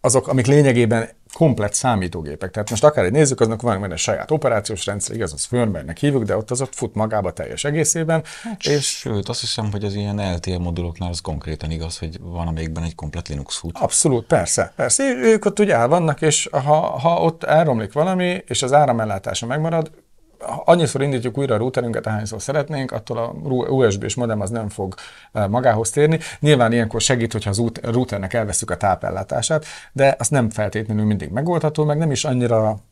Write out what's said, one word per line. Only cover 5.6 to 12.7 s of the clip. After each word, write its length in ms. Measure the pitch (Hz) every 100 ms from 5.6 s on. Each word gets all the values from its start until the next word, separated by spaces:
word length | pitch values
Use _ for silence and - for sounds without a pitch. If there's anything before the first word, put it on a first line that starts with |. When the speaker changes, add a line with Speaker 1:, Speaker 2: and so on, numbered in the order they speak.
| 113 85 71 82
Speaker 1:
hívjuk, 260 | 143 135
de 140 | 104 95
ott 140 | -
az 100 | 123
ott 140 | 135 -
fut 200 | 117 104
magába 380 | 110 107 92
teljes 300 | - 65 67
egészében, 600 | 147 151 147 170 160 160 160 -
Speaker 2:
Hát, 200 | 233 202 -
Speaker 1:
és 220 | 147 139
Speaker 2:
sőt, 420 | - 131 104 95
azt 100 | 120
hiszem, 320 | 113 - 107
hogy 120 | 101
az 100 | 104
ilyen 400 | 101 104 104 98
L 40 | 87
T 100 | 95
E 100 | 90
moduloknál 520 | 87 85 85 85 87
az 120 | 87
konkrétan 500 | - 73 - 78 156
igaz, 260 | 160 82 -
hogy 220 | 80 85
van, 260 | 87 87 85
amelyikben 360 | 80 80